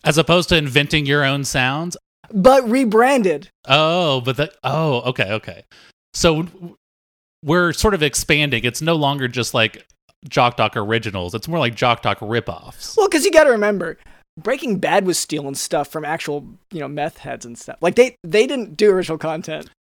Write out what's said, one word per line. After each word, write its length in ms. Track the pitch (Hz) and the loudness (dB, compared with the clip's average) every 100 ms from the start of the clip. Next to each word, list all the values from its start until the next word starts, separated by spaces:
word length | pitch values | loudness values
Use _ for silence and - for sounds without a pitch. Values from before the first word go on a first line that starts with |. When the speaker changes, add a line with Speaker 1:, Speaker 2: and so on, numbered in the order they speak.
Speaker 1:
As 140 | - 151 | 2 0
opposed 320 | 160 175 165 | 2 0 2
to 80 | 170 | 0
inventing 480 | 147 131 147 160 143 | 2 0 2 0 0
your 180 | 147 | 0
own 220 | 139 139 135 | 0 -2 -2
sounds? 500 | 139 127 143 175 - _ _ _ | -2 -2 -2 -8 -12 _ _ _
Speaker 2:
But 360 | 214 190 269 240 | 4 6 6 4
rebranded. 800 | 254 247 220 247 277 190 147 - _ - | 0 4 4 4 4 2 -2 -6 _ 0
Speaker 1:
Oh, 540 | 139 156 175 165 131 | 2 2 2 0 0
but 140 | 123 127 | -2 -2
that, 180 | 156 _ | -4 _
oh, 380 | 131 147 160 120 120 | -4 -2 0 0 -2
okay, 200 | 127 98 | -4 -4
okay. 300 | 107 - 85 _ - - _ _ | -4 -6 -18 _ -20 -20 _ _
So 300 | - 170 156 | 0 2 2
w-, 320 | 175 - 170 - _ _ _ _ _ _ | -4 -10 -20 -20 _ _ _ _ _ _
we're 280 | 135 175 175 | 0 2 2
sort 220 | - 220 | 2 0
of 100 | 190 | 2
expanding. 640 | 151 - - 151 147 120 120 | 0 -2 0 0 2 0 -2
It's 160 | - | -2
no 140 | 156 165 | -2 0
longer 320 | 139 143 127 | 0 0 -4
just, 260 | 123 113 | -4 -2
like, 320 | 127 110 - _ _ _ _ 135 | 0 0 -2 _ _ _ _ -4
Jock 300 | - 123 - | 2 2 2
Doc 180 | 110 120 | -2 -2
originals. 580 | 104 113 110 95 90 107 | -2 -2 -2 -6 -6 -8
It's 120 | - | -6
more 120 | 165 | -2
like 160 | 123 107 | -2 0
Jock 260 | 123 113 | 0 2
Doc 180 | 107 101 | 0 -4
ripoffs. 800 | 104 117 - 82 - - - - | -2 -4 -4 -12 -16 -18 -4 0
Speaker 2:
Well, 100 | 392 | 2
'cause 160 | 339 | 2
you 80 | 359 | 4
gotta 200 | 311 302 | 6 6
remember, 460 | 226 208 202 170 156 - - _ - | 4 0 -2 -6 -10 -20 -20 _ -10
Breaking 420 | 202 269 269 196 | -6 -4 -2 -2
Bad 260 | 147 180 185 | 2 2 2
was 120 | 165 | -2
stealing 380 | - 151 143 139 | -4 -6 -6 -8
stuff 320 | - 160 170 | -4 -4 -4
from 140 | 165 | -8
actual, 420 | 147 135 - 147 143 - _ | -6 -6 -6 -8 -8 -20 _
you 80 | 170 | -12
know, 60 | 139 | -10
meth 300 | 147 151 - | -6 -8 -8
heads 260 | 147 127 120 | -12 -12 -12
and 120 | 117 | -16
stuff. 200 | - - | -16 -2
Like, 160 | 170 - | 0 4
they, 220 | 254 - | 4 2
they 220 | 165 208 254 | -2 0 2
didn't 300 | 277 202 151 | -2 -8 2
do 160 | 208 | 4
original 260 | 185 170 160 | 4 -2 -4
content. 520 | 165 160 - 156 151 _ | -6 -6 -8 -12 -12 _